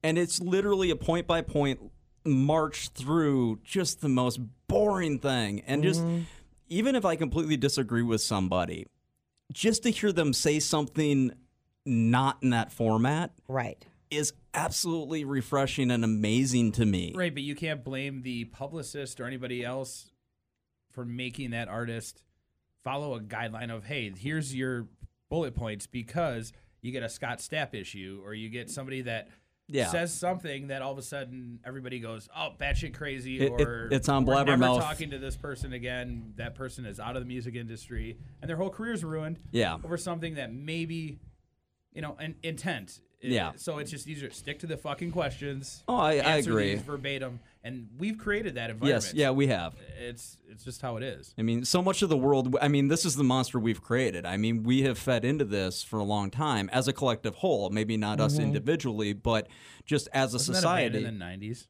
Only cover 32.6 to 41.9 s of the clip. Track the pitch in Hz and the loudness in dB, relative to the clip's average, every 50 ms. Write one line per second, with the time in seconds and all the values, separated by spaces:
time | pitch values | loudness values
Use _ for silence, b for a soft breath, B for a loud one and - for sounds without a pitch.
32.6 | 143 143 139 - - 151 120 - 151 143 135 135 123 131 131 131 131 139 120 123 | -2 0 0 0 0 -2 -8 -8 -8 -6 -6 -6 -6 -6 -2 2 2 2 4 4
33.6 | 147 123 120 117 113 117 135 135 127 - 139 139 131 120 131 139 139 143 139 123 | 2 2 2 -6 -2 0 0 0 2 2 4 4 6 6 6 6 6 6 6 6
34.6 | 127 127 127 123 - 151 151 - 165 147 139 131 135 135 127 - - 143 139 127 | 6 6 6 4 2 0 -2 -4 -6 -8 -8 -8 -8 -8 -8 -8 -8 -10 -8 -8
35.6 | - 135 127 123 120 123 127 127 123 123 120 117 113 110 104 117 117 123 135 - | -8 -8 -8 -8 -6 -6 -6 -6 -6 -6 -8 -8 -10 -12 -12 -10 -10 -10 -8 -8
36.6 | 135 127 - - 127 107 98 104 107 113 123 131 123 123 123 123 113 127 117 120 | -10 -10 -8 -10 -10 -10 -10 -8 -8 -6 -6 -6 -6 -6 -8 -8 -8 -6 -8 -8
37.6 | 117 113 113 113 - - 123 113 110 113 113 B B B B B - 151 165 156 | -8 -10 -12 -12 -12 -8 -8 -6 -6 -6 -10 B B B B B -8 -6 -4 -2
38.6 | 190 190 190 - 220 233 233 190 160 160 156 160 156 156 170 - - - - 117 | -4 -4 -4 -8 -6 -6 -4 -4 -4 -4 -4 -4 -4 -6 -8 -8 -12 -4 0 0
39.6 | 110 90 82 80 - 160 170 165 170 180 175 165 160 165 160 147 131 110 113 127 | 0 2 0 -4 -6 -6 -6 -6 -4 -6 -6 -6 -6 -8 -6 -8 -8 -8 -10 -10
40.6 | 143 151 160 170 165 160 165 165 160 156 147 156 - - - _ _ _ _ _ | -8 -6 -6 -6 -4 -6 -6 -8 -8 -8 -10 -12 -18 -20 -20 _ _ _ _ _
41.6 | _ _ _ _ _ _ | _ _ _ _ _ _